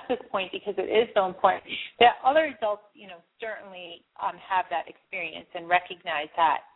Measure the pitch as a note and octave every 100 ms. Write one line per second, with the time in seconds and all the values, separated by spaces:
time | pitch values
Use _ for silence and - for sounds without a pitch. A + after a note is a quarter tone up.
0 | - B3 - G3+ F#3 G3 - F#3+ - A3
1 | A#3 G#3+ F#3 F3+ F#3+ F#3 - - - -
2 | A#3 - C4 D4+ D#4 B3+ G#3+ G#3 _ -
3 | G3+ F3 _ - A3 G#3 G3+ F#3 F3 E3+
4 | _ - G3 F3 - F#3 - E3+ - -
5 | _ F#3+ E3 E3+ E3+ F3 E3+ F3+ F3+ F3
6 | F3+ D3+ D3+ - D#3+ - -